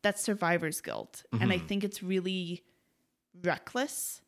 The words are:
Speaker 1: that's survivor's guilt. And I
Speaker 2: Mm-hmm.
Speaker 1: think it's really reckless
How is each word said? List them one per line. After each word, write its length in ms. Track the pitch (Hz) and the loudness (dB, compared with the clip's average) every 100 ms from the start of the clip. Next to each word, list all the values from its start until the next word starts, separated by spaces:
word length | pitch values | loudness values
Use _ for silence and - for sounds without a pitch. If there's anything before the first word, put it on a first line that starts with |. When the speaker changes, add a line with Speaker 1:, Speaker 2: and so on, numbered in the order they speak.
Speaker 1:
that's 180 | 208 196 | 2 2
survivor's 580 | - 208 170 170 160 156 | 0 2 4 4 2 -4
guilt. 420 | - 53 55 - - | -6 -6 -8 -16 -4
And 180 | 117 117 | 2 4
I 60 | 185 | 2
Speaker 2:
Mm-hmm. 100 | 160 | 0
Speaker 1:
think 160 | 202 | -2
it's 200 | 202 - | -2 -4
really 600 | 185 190 180 185 170 175 _ _ _ _ _ _ _ 180 | -2 0 0 -2 -4 -8 _ _ _ _ _ _ _ -2
reckless 760 | 175 151 - 247 269 - - - | 0 0 -2 -2 -2 -2 -6 -8